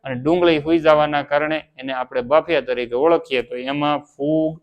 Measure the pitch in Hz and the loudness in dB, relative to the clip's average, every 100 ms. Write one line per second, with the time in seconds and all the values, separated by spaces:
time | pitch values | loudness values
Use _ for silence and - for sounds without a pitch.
0 | 135 123 139 180 175 156 151 170 156 151 | -8 -6 0 2 4 2 2 2 4 4
1 | 151 147 135 147 151 156 - - 135 131 | 2 -2 -2 -2 -2 -4 -8 -14 -8 -8
2 | 123 131 120 151 160 156 123 123 120 120 | -4 -6 2 0 2 -2 0 -4 -2 0
3 | 160 165 165 131 117 123 127 143 147 147 | 2 2 0 -4 -4 -8 -6 -2 -2 -2
4 | - - 143 160 156 160 | -6 -8 -2 0 -2 -6